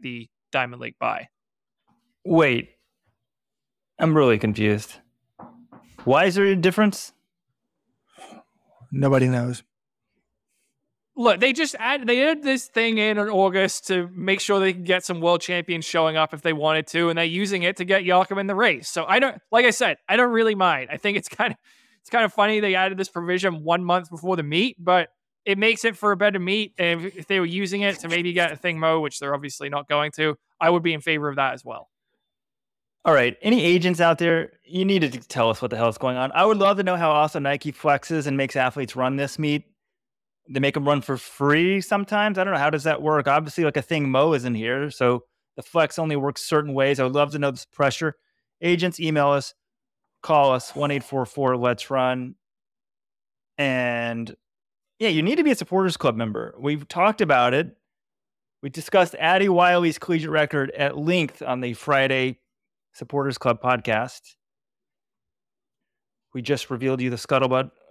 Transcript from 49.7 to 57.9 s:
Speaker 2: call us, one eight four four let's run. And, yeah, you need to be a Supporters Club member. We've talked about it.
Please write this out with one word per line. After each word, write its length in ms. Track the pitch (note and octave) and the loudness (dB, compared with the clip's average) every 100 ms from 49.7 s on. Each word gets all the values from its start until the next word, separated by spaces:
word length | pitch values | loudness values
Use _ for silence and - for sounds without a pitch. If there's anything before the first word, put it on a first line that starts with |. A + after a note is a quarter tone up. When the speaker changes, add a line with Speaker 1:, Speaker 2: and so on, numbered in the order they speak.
| _ _ _ _ _ | _ _ _ _ _
Speaker 2:
call 320 | - D3+ C#3 | 0 4 4
us, 200 | B2+ - | 2 -2
one 160 | C#3 C#3+ | -4 -4
eight 140 | C#3+ | -4
four 220 | - C3+ A#2+ | -4 -6 -6
four 320 | D3 C3+ B2 | -2 -2 0
let's 320 | B2 A2+ - | 0 -2 -4
run. 460 | C3+ B2+ B2+ B2+ - _ _ _ _ _ _ _ _ _ _ _ - | -2 0 -2 -8 -16 _ _ _ _ _ _ _ _ _ _ _ -4
And, 760 | C#3 B2+ B2 A#2 A#2 A#2 A2 - _ _ _ _ _ - | -2 0 -2 -2 -4 -6 -10 -14 _ _ _ _ _ -6
yeah, 120 | A3 | -2
you 120 | D#3 | 0
need 140 | F3 D#4 | 0 2
to 80 | |
be 80 | D4+ | 2
a 40 | A#3 | 0
Supporters 420 | E3+ F#3+ F#3+ - | -2 0 0 0
Club 180 | C3+ A2+ | -2 -2
member. 400 | A2+ A2 A2+ - | -4 -6 -10 -8
We've 300 | C#3+ D3 D3 | -6 -6 -6
talked 320 | - G3+ G#3+ | 0 0 2
about 340 | E3+ C3 B2 | 2 4 4
it. 220 | C#3 F3 - _ | 2 -2 -10 _